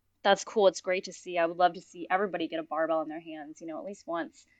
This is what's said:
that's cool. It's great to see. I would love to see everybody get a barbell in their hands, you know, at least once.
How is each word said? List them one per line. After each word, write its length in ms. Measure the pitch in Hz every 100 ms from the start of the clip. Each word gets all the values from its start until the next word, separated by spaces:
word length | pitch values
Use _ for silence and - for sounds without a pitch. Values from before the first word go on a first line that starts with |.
| _ _
that's 200 | 202 196
cool. 240 | - 226 190
It's 140 | -
great 220 | - 185 196
to 80 |
see. 240 | 175 180 175
I 80 | 165
would 120 | 170
love 160 | 180
to 80 | 175
see 260 | - 180 165
everybody 380 | 185 202 170 160
get 120 | 160
a 40 |
barbell 380 | 160 151 160 160
in 80 | 156
their 100 | 156
hands, 400 | 165 156 147 156
you 60 | 165
know, 100 | 156
at 80 | 190
least 220 | 202 -
once. 380 | 165 151 _ _ _